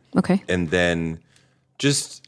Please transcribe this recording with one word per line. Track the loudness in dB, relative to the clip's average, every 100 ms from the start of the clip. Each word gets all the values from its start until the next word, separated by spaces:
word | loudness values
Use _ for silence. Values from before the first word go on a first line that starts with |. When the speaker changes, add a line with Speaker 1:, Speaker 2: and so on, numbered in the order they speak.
| _ -2
Speaker 1:
Okay. | 0 0 0
Speaker 2:
And | -2 0
then | 2 2 0 -2 -6 _ _ _ _ _ -2
just | 0 0 -4 -12